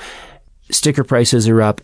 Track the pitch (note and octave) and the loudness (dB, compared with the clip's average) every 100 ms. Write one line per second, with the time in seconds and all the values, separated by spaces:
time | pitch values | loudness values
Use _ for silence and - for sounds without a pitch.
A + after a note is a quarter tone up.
0 | - - - - _ _ - - D3+ D3 | -6 -20 -20 -20 _ _ -10 -4 -2 -2
1 | C3 B2 A#2+ B2 A2 A2+ G#2+ G#2 | 0 0 2 2 2 2 2 -2